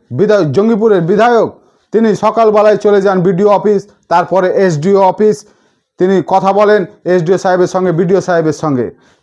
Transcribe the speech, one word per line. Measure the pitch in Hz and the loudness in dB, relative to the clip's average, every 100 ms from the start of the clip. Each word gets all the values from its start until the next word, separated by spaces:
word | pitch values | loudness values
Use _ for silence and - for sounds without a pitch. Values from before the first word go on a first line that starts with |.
| - | -10
বিধায়ক, | 123 208 208 156 | -2 0 0 0
জঙ্গিপুরের | 135 220 226 226 196 | 0 0 0 0 0
বিধায়ক, | 165 202 233 233 165 - _ _ _ | 0 0 2 0 -2 -6 _ _ _
তিনি | 214 226 202 | -2 0 0
সকালবেলায় | 214 226 220 208 214 208 | -2 0 2 2 2 2
চলে | 208 202 | 2 2
যান | 196 185 | 0 0
বিডিও | 180 175 202 | 0 0 0
অফিস, | 196 214 202 - _ - | 0 0 -2 -4 _ -4
তারপরে | 170 175 180 185 | -2 0 -2 0
এসডিও | 196 190 151 175 196 | 0 0 0 0 2
অফিস, | 185 180 214 208 - _ _ _ _ - | 2 2 0 -2 -8 _ _ _ _ -4
তিনি | 180 190 160 | 0 0 0
কথা | 156 190 | 0 0
বলেন | 196 208 208 175 - | 2 2 2 -2 -8
এসডিও | 165 180 160 185 | -2 -2 0 -2
সাহেবের | 196 180 180 | 0 0 0
সঙ্গে, | 185 185 | -2 -2
বিডিও | 160 175 190 | -2 0 -2
সাহেবের | 175 170 156 | 0 -2 -2
সঙ্গে। | 147 160 131 110 - _ _ | -4 -4 -4 -6 -10 _ _